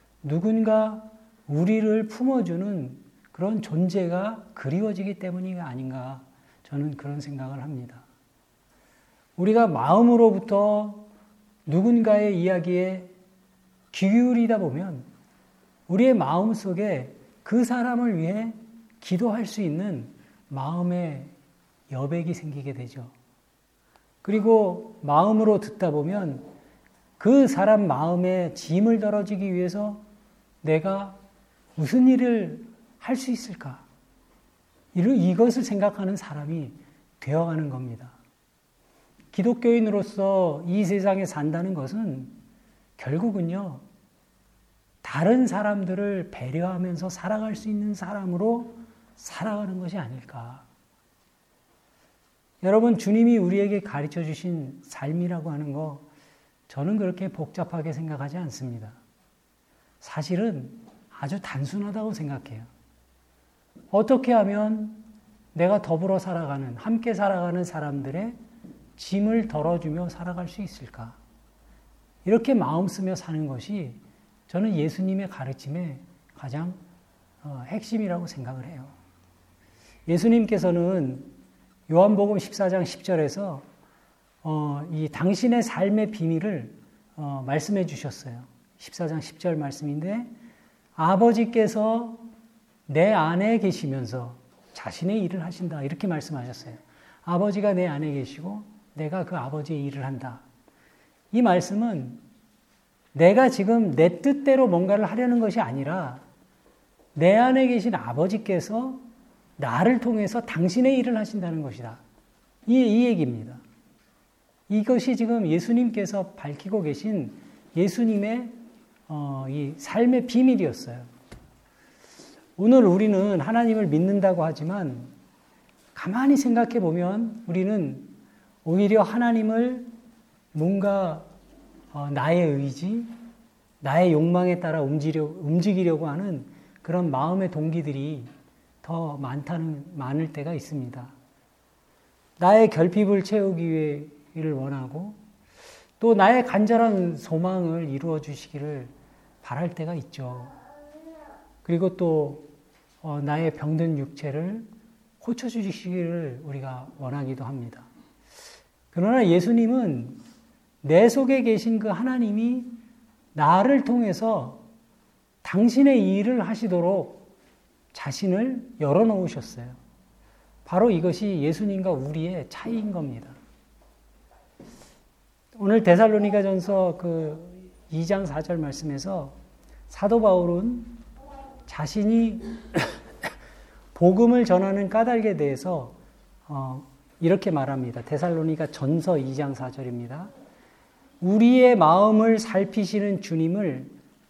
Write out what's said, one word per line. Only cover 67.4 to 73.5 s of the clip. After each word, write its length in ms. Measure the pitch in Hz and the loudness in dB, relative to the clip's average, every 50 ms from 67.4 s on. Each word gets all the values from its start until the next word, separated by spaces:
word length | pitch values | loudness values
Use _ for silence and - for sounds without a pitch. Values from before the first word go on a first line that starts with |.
| 175 175 175 180 175 | -2 -2 -2 -2 -4
사람들의 720 | 170 - 160 147 147 139 139 135 135 131 175 214 233 240 - - - - - - - - - - - _ - | -4 -6 -8 -6 -6 -6 -6 -6 -6 -6 -6 -6 -8 -10 -12 -18 -20 -20 -20 -20 -20 -20 -20 -20 -20 _ -20
짐을 500 | - - 185 202 208 214 226 233 214 220 | -10 -4 -2 0 2 2 2 2 0 0
덜어주며 640 | - 151 147 165 175 170 - 156 151 170 180 170 | -2 -2 -2 0 0 -2 -2 -4 -6 -6 -6 -8
살아갈 380 | - - 175 180 180 180 175 165 | -8 -10 -10 -8 -8 -8 -8 -10
수 140 | - - | -10 -10
있을까? 540 | 202 170 - - 131 - - - 113 117 120 _ _ _ _ _ _ _ _ _ _ _ _ _ _ _ _ _ _ _ _ _ - | -12 -12 -12 -16 -20 -18 -18 -16 -16 -16 -18 _ _ _ _ _ _ _ _ _ _ _ _ _ _ _ _ _ _ _ _ _ 0
이렇게 280 | 180 214 226 226 277 269 | 2 2 2 4 4 2
마음 340 | 220 175 - 156 165 196 185 | 2 2 2 0 0 -2 -2
쓰며 280 | - - 190 185 185 | -2 -4 -4 -4 -4
사는 320 | - - - 160 156 156 | -6 -6 -6 -6 -4 -4
것이 460 | 143 | -6